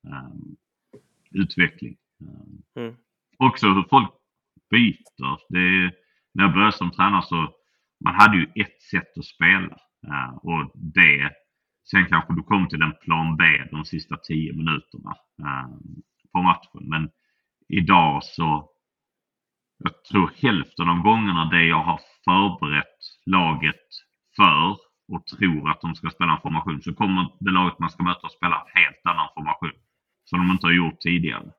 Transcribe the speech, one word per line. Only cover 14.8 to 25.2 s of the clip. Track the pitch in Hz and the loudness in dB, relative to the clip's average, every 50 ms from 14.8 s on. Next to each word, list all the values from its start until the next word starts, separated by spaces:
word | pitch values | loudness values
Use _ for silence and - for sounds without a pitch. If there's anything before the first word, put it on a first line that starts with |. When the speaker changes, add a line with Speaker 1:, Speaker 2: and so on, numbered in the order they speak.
| - _ - - - 50 50 _ _ _ _ - | -8 _ -20 -18 -16 -16 -16 _ _ _ _ -12
Speaker 1:
eh, | 73 73 69 67 65 64 64 - - - - - _ _ _ _ _ _ | -10 -8 -8 -8 -10 -12 -16 -20 -20 -20 -20 -20 _ _ _ _ _ _
på | _ 90 | _ 0
matchen. | 90 90 85 - - _ _ - - - | 2 2 0 0 -4 _ _ -18 -10 -8
Men | 80 78 78 78 _ _ _ _ _ _ _ _ _ _ _ | -6 -6 -6 -6 _ _ _ _ _ _ _ _ _ _ _
idag | _ - 98 85 76 95 90 82 - - - - | _ -2 -2 2 4 6 6 6 4 0 -2 -8
så, | - - - 85 78 76 73 73 _ _ _ _ _ _ _ _ _ _ _ _ _ _ _ _ _ _ _ _ _ _ _ - | -10 -6 -4 -2 -2 -2 -2 -4 _ _ _ _ _ _ _ _ _ _ _ _ _ _ _ _ _ _ _ _ _ _ _ -10
jag | - - _ _ | -10 -10 _ _
tror | - - 101 90 82 - - | -2 0 0 0 0 -2 -2
hälften | - 123 107 85 69 - _ - 87 85 | 0 0 0 0 -4 -8 _ -4 -2 0
av | 85 87 | 0 2
gångerna | 85 104 113 113 107 101 90 82 80 | 2 2 2 2 0 0 0 -2 -2
det | 80 87 85 85 | 0 2 2 2
jag | 82 82 78 78 | 2 2 0 0
har | 80 78 - - _ _ _ _ | -2 -4 -6 -8 _ _ _ _
förberett | 92 90 95 98 101 87 - - 73 76 73 76 _ _ _ - - _ _ _ | 2 2 4 2 2 -2 -4 -6 -4 -4 -4 -4 _ _ _ -20 -20 _ _ _
laget | 92 95 92 87 82 80 71 76 76 - _ _ _ - - _ _ _ _ _ _ _ | 0 2 2 2 2 0 -2 -2 -4 -4 _ _ _ -20 -20 _ _ _ _ _ _ _
för | - 98 90 76 73 82 92 101 - _ _ _ _ _ | 4 4 4 6 4 2 0 -2 -6 _ _ _ _ _
och | - - 85 | -12 -12 -12